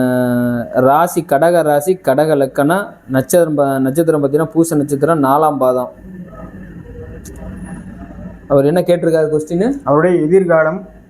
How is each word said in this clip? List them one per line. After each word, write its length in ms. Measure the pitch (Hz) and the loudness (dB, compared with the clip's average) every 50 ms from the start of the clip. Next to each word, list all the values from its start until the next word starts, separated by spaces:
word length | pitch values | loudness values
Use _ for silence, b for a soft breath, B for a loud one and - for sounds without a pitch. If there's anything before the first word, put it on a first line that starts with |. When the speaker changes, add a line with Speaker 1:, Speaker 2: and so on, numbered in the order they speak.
| 127 127 127 123 123 123 123 123 123 120 120 120 113 - - | 0 0 0 0 0 0 0 0 0 -2 -2 -4 -6 -2 0
Speaker 1:
ராசி 520 | 123 127 131 139 151 175 175 - 175 151 - | 2 4 4 4 4 2 2 0 -4 -2 0
கடக 340 | 143 139 160 170 175 170 | 0 2 4 4 4 2
ராசி, 340 | 156 147 147 147 143 185 185 | 2 2 2 2 0 0 -2
கடக 400 | 185 - 175 160 147 156 156 156 | -2 0 0 0 2 2 2 2
லக்கணம். 580 | 139 135 131 - 151 139 147 175 196 208 196 - - _ - | 2 0 0 0 0 0 2 0 0 -2 -6 -10 -18 _ -4
நட்சத்திரம் 480 | 131 131 131 - - 175 170 156 151 | -2 -2 0 2 2 2 2 2 2
ப-, 240 | 143 143 139 135 135 | 0 0 0 0 0
நட்சத்திரம் 440 | 131 131 135 160 165 160 156 151 143 | 0 0 0 0 0 0 0 0 0
பார்த்தீங்கன்னா 220 | 131 139 151 165 | 0 0 0 0
பூச 300 | 160 - 165 165 165 160 | 0 0 0 0 2 2
நட்சத்திரம், 480 | 147 139 139 143 135 143 156 170 156 135 | 0 0 0 0 0 0 0 2 2 2
நாலாம் 340 | 131 139 151 165 151 147 135 | 2 2 4 2 2 0 2
பாதம். 340 | 131 127 127 127 123 123 - - - - - - - - - - - - - - - - - - - - - - - - - - - - - - - 95 95 - - - 180 - - - - - - - - - - - - - - - | 0 2 2 0 -2 -4 -8 -16 -20 -18 -16 -16 -16 -16 -16 -16 -16 -16 -16 -18 -18 -18 -18 -18 -18 -18 -16 -16 -16 -16 -16 -16 -16 -16 -16 -14 -14 -14 -12 -12 -12 -12 -14 -14 -14 -16 -16 -16 -16 -16 -16 -16 -16 -16 -16 -18 -4 0
அவர் 180 | 139 139 139 | 2 2 4
என்ன 160 | 143 165 180 | 4 2 0
கேட்டிருக்காரு 480 | 175 175 175 165 170 170 160 160 156 151 | 2 2 0 0 2 0 2 2 0 0
கொஸ்டின்? 420 | 151 151 151 - 170 175 208 254 277 277 - | 0 -2 -2 -2 -2 -2 0 -2 -2 -4 -2
Speaker 2:
அவருடைய 380 | 131 143 151 165 185 180 160 | 0 2 2 4 4 2 2
எதிர்காலம், 680 | 151 151 180 196 190 170 165 160 160 156 170 196 - - - - - - | 2 2 4 2 4 4 2 2 2 0 -2 -4 -10 -14 -20 -20 -20 -20